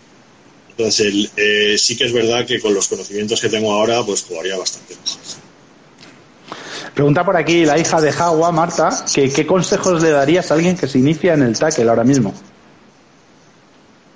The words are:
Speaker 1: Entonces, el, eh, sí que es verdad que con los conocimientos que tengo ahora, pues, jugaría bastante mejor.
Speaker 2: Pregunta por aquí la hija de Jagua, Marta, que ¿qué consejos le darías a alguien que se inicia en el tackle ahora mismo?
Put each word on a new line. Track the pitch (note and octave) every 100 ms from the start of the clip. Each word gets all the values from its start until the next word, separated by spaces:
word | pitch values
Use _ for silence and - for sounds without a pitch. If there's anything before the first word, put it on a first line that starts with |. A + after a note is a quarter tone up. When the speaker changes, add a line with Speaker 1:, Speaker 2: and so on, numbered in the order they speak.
| - - - - - - -
Speaker 1:
Entonces, | - A2 F#2+ G#2
el, | G2+ G#2 -
eh, | G#2 G#2 G#2 G#2
sí | - A#2
que |
es | B2+
verdad | A#2+ A2+ A#2 A#2
que | A#2
con | G#2+
los | G2+ F#2+
conocimientos | G2+ F#2+ G2+ G#2+ A2
que | A2+
tengo | G#2+ G#2+
ahora, | G#2 A2 A#2
pues, | G#2+ G2 -
jugaría | E2+ F2 F#2+
bastante | F2+ - -
mejor. | F2 - - - - - - - - - - - - - - - - - - -
Speaker 2:
Pregunta | - C#3+ D3+
por | F3 F#3
aquí | D#3+ E3+
la | D#3+ D3
hija | D#3+ E3+
de | D3+
Jagua, | C#3 E3+ D#3+ E3+
Marta, | E3 E3+ - E3 C4 -
que | - C#3
¿qué | C3+ D3+
consejos | F#3 F3 G3 F#3+ E3+
le | E3
darías | D3 C3+ F3 -
a |
alguien | D3+ E3+ F3
que | C3
se | C3
inicia | C3+ D#3+ F3+
en | D#3
el | B2 G#2+
tackle | D#3 D3+ A#2
ahora | A2+
mismo? | A#2+ C#3 G2+ - - - - - - _ _ _ _ _ _ _ _ _ _ _ _